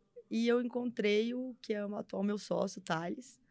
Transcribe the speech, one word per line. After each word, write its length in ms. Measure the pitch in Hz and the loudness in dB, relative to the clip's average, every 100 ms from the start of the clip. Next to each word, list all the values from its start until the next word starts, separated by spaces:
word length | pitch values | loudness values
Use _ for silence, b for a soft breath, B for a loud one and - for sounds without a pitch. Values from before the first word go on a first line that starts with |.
| _ - - | _ -20 -4
E 180 | 220 233 | 0 4
eu 140 | 240 | 4
encontrei 720 | 240 240 247 226 208 208 226 | 2 -2 -4 0 4 4 4
o 220 | 247 254 240 | 0 -6 -8
que 120 | - | -4
é 100 | 214 202 | -2 -2
o 100 | 208 | -4
atual 260 | - 190 | -6 -2
meu 140 | 196 208 | 0 0
sócio, 420 | - 175 190 - | 0 0 0 -2
o 40 | |
Thales, 560 | - 165 175 226 - - b | -2 -2 -2 -6 -10 -20 b